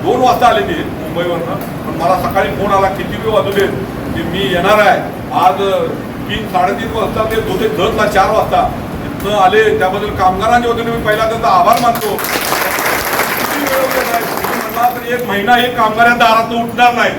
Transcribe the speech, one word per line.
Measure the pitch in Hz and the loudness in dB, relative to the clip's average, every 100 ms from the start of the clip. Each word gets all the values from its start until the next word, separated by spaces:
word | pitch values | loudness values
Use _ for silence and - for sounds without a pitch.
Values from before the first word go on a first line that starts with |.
दोन | 170 240 | 0 2
वाजता | 254 240 240 | 2 4 4
आले | 220 | 4
ते | 190 160 | 0 -4
मुंबईवरनं, | - - 160 165 175 170 165 - | -4 -6 -6 -4 -2 -2 -4 -6
पण | - - - 160 | -6 -8 -6 -2
मला | 170 180 - | 0 0 0
सकाळी | 190 202 | 0 0
फोन | - 202 | 0 0
आला, | 196 190 | 2 2
"किती | 190 175 208 | -2 -6 -4
वेळ | 220 | 0
वाजू | 208 196 | 0 2
दे, | 196 196 - - - - | 0 0 -2 -6 -8 -6
की | - | -4
मी | - 175 196 | -4 -2 -2
येणार | 180 185 214 | 0 2 4
आहे." | 202 165 - - - - 185 | 4 2 -2 -8 -4 2 2
आज | - 196 180 165 - - - - | 2 0 0 -2 -4 -8 -8 -6
तीन, | 208 208 | -6 -4
साडेतीन | 185 185 196 226 | 0 0 -2 -4
वाजता | 220 190 220 | -4 -4 -2
ते | 220 220 | -2 -2
होते | 196 185 220 | -2 -2 0
जतला | 180 240 - 214 | 0 0 0 0
चार | 190 190 | 2 2
वाजता, | 214 185 180 - - - - | 2 2 2 0 -2 -8 -8
तिथनं | - - 196 208 | -8 -6 -2 2
आले, | 185 214 214 185 | 4 4 4 2
त्याबद्दल | 185 196 208 | 0 0 -4
कामगारांच्या | 175 185 185 220 240 240 | 0 0 2 2 2 2
वतीने | 233 233 | -2 -2
मी | 233 | -2
पहिला | 220 214 226 | 0 0 0
त्यांचा | 226 233 | 0 2
आभार | 240 233 233 | 4 4 4
मानतो. | 240 233 208 | 2 0 -2
किती | - - - - - - - - - - - - - - 285 | -4 -4 -4 -2 -2 -2 -2 -2 -2 -2 -2 -2 -2 -4 -2
वेळ | 277 269 | -2 0
होते | - - - | 0 0 0
साहेब, | - | -2
तुम्ही | - - - 233 | -2 -4 -4 -4
म्हणला | 214 214 247 | -6 0 0
तर | 240 240 | 0 -4
एक | 247 - | -4 -2
महिना | 202 214 240 | -2 2 2
हे | 247 | 2
कामगार | 240 220 214 233 | 0 0 4 4
या | - | 6
दारातनं | 233 226 233 233 | 4 4 2 -2
उठणार | 233 - 240 | -4 4 4
नाही | 226 202 | 4 -2